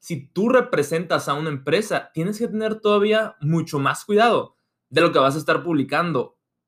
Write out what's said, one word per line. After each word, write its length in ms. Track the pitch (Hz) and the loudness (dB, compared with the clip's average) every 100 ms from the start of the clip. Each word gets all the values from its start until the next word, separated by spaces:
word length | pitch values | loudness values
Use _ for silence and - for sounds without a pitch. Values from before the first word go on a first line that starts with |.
si 260 | - 156 - | -10 -10 -8
tú 160 | - 226 | -2 2
representas 800 | 254 247 - 143 165 - 151 151 | 2 2 -2 -2 -4 -2 -4 -2
a 60 | |
una 160 | 143 156 | -4 -4
empresa, 600 | 139 143 170 - 156 - | -6 -2 -2 0 -4 -6
tienes 280 | - 175 208 | -6 -6 -4
que 80 | 233 | -6
tener 320 | 208 220 214 | -4 -4 -2
todavía 560 | 208 208 208 214 214 - | 0 2 4 2 0 -4
mucho 380 | 147 165 - 147 | -2 0 -2 -2
más 260 | 135 139 | -2 -4
cuidado 520 | - 208 233 170 - _ _ _ _ | 0 4 4 2 -2 _ _ _ _
de 120 | 147 | 2
lo 100 | 170 | 4
que 80 | 151 | 4
vas 160 | 135 151 | 2 2
a 20 | |
estar 240 | 151 156 | 0 -2
publicando 760 | 160 156 131 147 175 139 - _ _ _ | 0 -2 0 -2 0 -2 -4 _ _ _